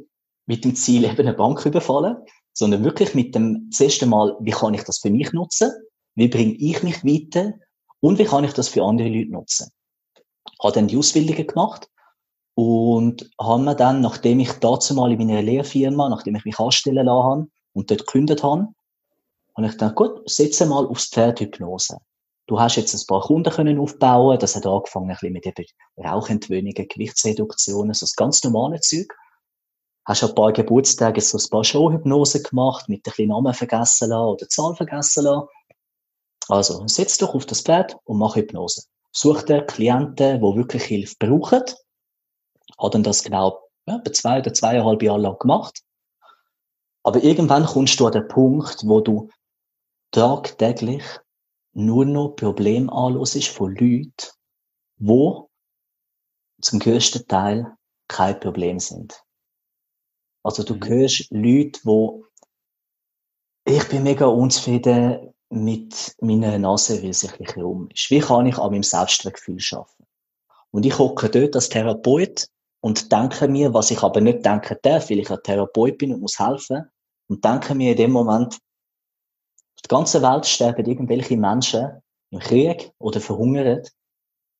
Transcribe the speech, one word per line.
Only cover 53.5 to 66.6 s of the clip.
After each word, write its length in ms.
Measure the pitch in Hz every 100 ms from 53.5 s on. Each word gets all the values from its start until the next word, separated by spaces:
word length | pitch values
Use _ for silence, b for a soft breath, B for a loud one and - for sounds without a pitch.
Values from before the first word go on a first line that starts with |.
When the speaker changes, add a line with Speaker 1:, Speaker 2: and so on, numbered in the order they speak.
| - 95 98
Speaker 1:
Leuten, 360 | 123 123 151 - - _ _ _ _ _ _ -
wo 520 | 104 123 160 190 - _ _ _ _ _ _ _ _ _ _ _
zum 180 | - 104
grössten 480 | 117 117 - 123 -
Teil 500 | 95 101 107 117 - _ _ _
kein 320 | - 92 95
Problem 400 | 98 92 87 90
sind. 440 | - 87 - - _ _ _ _ _ _ _ _ _ _ _ _
Also 200 | 98 104
du 100 | 104 101
Speaker 2:
Mhm. 80 | 104
Speaker 1:
hörst 400 | 120 135 - -
Leute, 480 | 107 117 135 143 -
wo 420 | 110 110 110 - - _ _ _ _ _ _ _ _ _ _ _ _ _ -
„Ich 220 | 143 -
bin 140 | 139
mega 220 | 139 139 135
unzufrieden 1080 | 117 127 - - 120 123 120 120 120 - _ _
mit 640 | 117 110 113 - - - -
meiner 360 | 113 110 110
Nase, 440 | 104